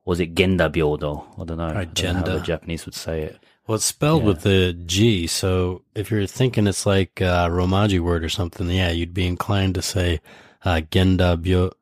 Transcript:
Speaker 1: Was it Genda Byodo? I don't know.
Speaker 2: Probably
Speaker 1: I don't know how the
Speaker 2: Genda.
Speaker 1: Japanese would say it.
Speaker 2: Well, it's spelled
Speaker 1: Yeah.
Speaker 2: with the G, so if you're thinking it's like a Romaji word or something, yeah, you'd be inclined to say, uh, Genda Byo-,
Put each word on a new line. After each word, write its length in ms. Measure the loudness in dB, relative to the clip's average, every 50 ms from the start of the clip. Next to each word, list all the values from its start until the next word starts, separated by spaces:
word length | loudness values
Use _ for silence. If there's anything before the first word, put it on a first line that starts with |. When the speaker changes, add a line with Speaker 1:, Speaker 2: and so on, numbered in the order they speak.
| _
Speaker 1:
Was 140 | -2 -2 -2
it 140 | -2 0 0
Genda 360 | 2 2 2 4 2 2 0 2
Byodo? 520 | 0 0 0 0 -2 -4 -6 -6 -8 -10 -14 -14 -12
I 40 | -10
don't 140 | -8 -8 -6
know. 120 | -6 -6
Speaker 2:
Probably 100 | -4 -6
Speaker 1:
I 40 | -6
don't 300 | -8 -8 -6 -6 -4 -2
know 40 | -2
how 40 | -2
the 140 | -2 -4 -4
Speaker 2:
Genda. 40 | -4
Speaker 1:
Japanese 400 | -4 -6 -6 -6 -8 -10 -8 -10
would 80 | -12 -14
say 280 | -12 -8 -8 -6 -6 -6
it. 160 | -8 -10 -16 _ _ _ _ _
Speaker 2:
Well, 100 | -4 -4
it's 80 | -2 -2
spelled 380 | -4 -4 -2 0 2 2 2 2
Speaker 1:
Yeah. 60 | 2
Speaker 2:
with 120 | 0 2 2
the 300 | 2 4 4 2 2 -2 -4 -6
G, 400 | -4 0 2 4 4 4 2 0
so 560 | -2 -4 -2 0 0 0 2 0 -2 -4 -6 -12 _ -10
if 160 | -10 -6 -2
you're 160 | -2 -2 -2
thinking 400 | -2 -2 0 0 0 2 2 2
it's 200 | 2 2 0 0
like 340 | 2 2 2 2 0 _ -2
a 280 | 0 2 2 2 2 2
Romaji 500 | 2 0 2 2 2 2 2 2 2 2
word 240 | 2 0 0 0 -2
or 40 | -4
something, 400 | -4 -4 -4 -6 -6 -4 -4 -2
yeah, 200 | 0 2 2 0
you'd 240 | 0 -2 -4 -4 -2
be 120 | -2 -2
inclined 480 | 0 -2 -2 -2 -2 0 0 0 0 0
to 80 | -2 -4
say, 380 | -4 -2 -2 0 0 0 -2 -4 -10 -20 -20 -20 -20 _ _ -2
uh, 160 | 0 0 0 0 0
Genda 460 | 2 4 4 4 4 4 4 4 2 2
Byo-, 320 | 2 2 2 2 2 0 -2 _